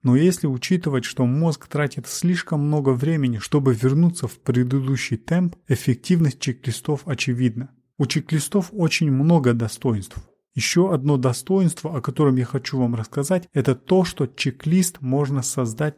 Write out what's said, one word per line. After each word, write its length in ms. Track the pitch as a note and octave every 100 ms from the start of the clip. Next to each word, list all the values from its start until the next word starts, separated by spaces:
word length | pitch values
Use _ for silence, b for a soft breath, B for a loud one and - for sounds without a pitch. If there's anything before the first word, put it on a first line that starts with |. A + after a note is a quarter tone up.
Но 140 | B2+ B2+
если 320 | F3+ F3+ D3
учитывать, 560 | B2+ - F3+ E3 C3
что 220 | - - B2
мозг 420 | C#3+ E3 D3 -
тратит 400 | D3 C#3 - -
слишком 540 | - F3 F3 - D3+
много 300 | D3 D3+ C3+
времени, 480 | B2 D3 D#3+ B2+ A2
чтобы 340 | - D3 C3+
вернуться 560 | A2 C3 D3 E3+ F3 A#2
в 100 | -
предыдущий 800 | - B2 B2 C3+ C3 C3 - A2+
темп, 400 | - E3+ F3 - -
эффективность 720 | B2+ C#3 A#2+ - F3 D3 -
чек-листов 640 | C#3+ A#2 B2 - - C#3+ E3+
очевидна. 680 | B2+ C#3 A#2+ B2 A2 C3 _ _ -
У 80 | C3+
чек-листов 640 | D3+ - D#3 - G3+ E3+
очень 400 | G#3+ D#3+ - D3+
много 420 | C3 D#3 E3+ B2
достоинств. 640 | A#2+ A2+ - C3 G#2 F#2 - - _ _ B2+
Ещё 360 | - E3+ F#3+
одно 260 | D#3 C#3+ C#3
достоинство, 800 | B2+ A#2+ - F#3+ E3+ - D#3 C#3+
о 40 |
котором 340 | C#3 C3 D3 B2+
я 100 | A#2+
хочу 320 | C3+ - C3+
вам 160 | A#2+
рассказать, 560 | A2+ G#2+ C#3+ C#3 F3+ F3
это 200 | C#3+ C3
то, 300 | B2+ - F#3
что 240 | F3 - C3+
чек-лист 720 | - C#3 - D#3 F#3 F3 -
можно 400 | B2+ C#3 C3+ C#3
создать 540 | A#2+ C#3 A#2 A2 D3+